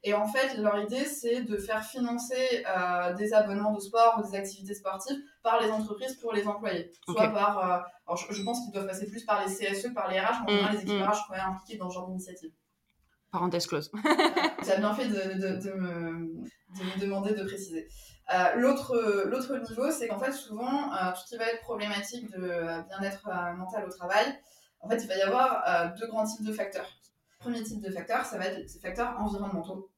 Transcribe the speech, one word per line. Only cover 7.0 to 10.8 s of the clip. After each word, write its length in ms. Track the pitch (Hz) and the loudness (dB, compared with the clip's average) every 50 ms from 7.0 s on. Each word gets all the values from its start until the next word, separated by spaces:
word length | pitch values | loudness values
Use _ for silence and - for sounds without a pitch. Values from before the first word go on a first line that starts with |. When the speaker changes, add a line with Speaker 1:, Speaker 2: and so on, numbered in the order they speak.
| - 180 | -8 -2
Speaker 1:
Soit 200 | 165 160 214 220 | 4 4 4 4
Speaker 2:
Ok. 40 | |
Speaker 1:
par, 260 | 214 208 208 208 202 190 | 4 2 2 2 2 2
euh, 200 | 185 185 180 175 180 - - - _ | 2 2 2 0 -2 -8 -14 -18 _
alors 100 | - 175 175 | -6 -6 -4
je, 160 | - - 208 | -4 -6 -6
je 80 | 208 | -4
pense 180 | 196 233 240 - - | -2 -2 -2 -2 -4
qu'ils 80 | 208 202 | -6 -6
doivent 120 | 196 196 | -4 -4
passer 200 | 196 190 202 208 208 | -4 -4 -6 -8 -8
plus 160 | - 233 - | -8 -8 0
par 180 | 220 208 196 | 2 2 2
les 60 | 196 196 | 2 0
C 140 | 190 - 208 | -2 -2 -2
S 220 | 196 196 196 - | -2 -2 -2 -2
E, 80 | 240 - | -4 -2
par 160 | 214 190 185 | -2 -2 0
les 100 | 185 190 | 0 2
R 40 | 190 | 2
H, 180 | 233 240 240 220 | 2 2 2 2
mais 60 | 208 | 4
en 20 | 208 | 4
Speaker 2:
Mm, 20 | |
Speaker 1:
général, 200 | 202 196 208 214 | 4 4 4 2
les 60 | 208 | 0